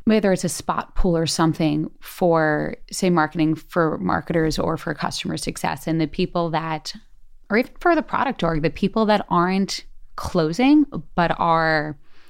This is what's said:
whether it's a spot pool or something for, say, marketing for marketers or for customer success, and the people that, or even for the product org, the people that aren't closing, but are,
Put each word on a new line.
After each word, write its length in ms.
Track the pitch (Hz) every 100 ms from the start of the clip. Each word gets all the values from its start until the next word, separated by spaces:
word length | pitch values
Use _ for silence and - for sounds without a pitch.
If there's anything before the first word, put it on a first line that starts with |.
whether 280 | 220 214 202
it's 120 | 180
a 40 | 175
spot 460 | - - 170 -
pool 200 | - 185
or 120 | 165 160
something 640 | - 165 160 156 151 160 -
for, 760 | - - 180 165 156 151 151 - -
say, 200 | - 180
marketing 460 | 175 151 170 156 156
for 420 | - 175 160 -
marketers 600 | 180 - - 170 156 -
or 200 | 165 160
for 160 | 165
customer 420 | 147 - - 170 160
success, 500 | 170 - 165 160 170
and 140 | 160
the 60 | 151
people 420 | - 180 180 170
that, 460 | 156 160 156 - 220 - - - - -
or 80 | 214
even 140 | 262 -
for 160 | 359
the 80 | 320
product 400 | - - 247 -
org, 200 | 165 160
the 80 | 151
people 340 | - 196 220 214
that 180 | 208 -
aren't 540 | 175 180 190 190 - - - - -
closing, 680 | - 180 156 170 269 302 285 165 -
but 200 | - 165 -
are, 600 | 170 165 160 156 151 147 - -